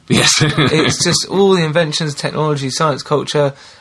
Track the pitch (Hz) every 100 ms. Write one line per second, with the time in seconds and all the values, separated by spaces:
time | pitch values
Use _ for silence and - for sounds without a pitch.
0 | - 131 - - 151 - 135 156 - -
1 | 180 151 - 185 196 190 156 156 156 -
2 | 160 139 147 - 151 147 135 - 160 131
3 | - 143 127 151 143 - - -